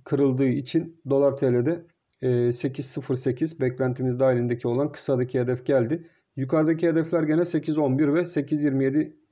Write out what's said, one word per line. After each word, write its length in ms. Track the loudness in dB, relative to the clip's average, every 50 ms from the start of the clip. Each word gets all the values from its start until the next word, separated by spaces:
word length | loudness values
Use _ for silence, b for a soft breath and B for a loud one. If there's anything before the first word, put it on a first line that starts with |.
| -8
kırıldığı 440 | -4 0 2 2 2 2 2 2 2
için 520 | 0 -2 -2 -2 -2 -2 -2 -4 -10 _ -4 0
dolar 260 | 2 2 4 2 2
T 160 | 2 2 2
L'de, 340 | 2 2 2 0 -2 -4 -6 _ _ _ _ _ _ -4
e, 300 | -2 0 0 2 2 0
sekiz 340 | 0 -2 -4 -6 -6 -6 -10
sıfır 280 | -8 -8 -8 -4 -4 -4
sekiz 460 | -2 -2 -2 -2 -2 -2 -4 -2 -2
beklentimiz 600 | -4 -2 -2 -2 -2 -2 -2 -2 -2 -2 0 2
dahilindeki 480 | 2 4 4 2 2 0 -2 -2 -2 -2
olan 240 | 0 0 -2 -2
kısadaki 480 | -4 -6 -4 -2 0 0 0 0 0 -2
hedef 260 | 0 0 -2 -2 0
geldi. 420 | 2 2 2 2 0 -2 -4 B B B B B B -8
Yukarıdaki 520 | -8 -4 0 2 2 2 2 0 0 0 0
hedefler 340 | 2 0 0 0 0 0
gene 220 | 0 2 0 0 0
sekiz 340 | 0 -2 -4 -2 -2 0 0
on 200 | 2 2 2 2
bir 160 | 2 2 2
ve 100 | 0 0
sekiz 400 | -2 -2 -4 -2 -2 -2 0 0
yirmi 200 | 2 2 2 2
yedi, 320 | 2 2 0 -2 -2 -6 _ _ -6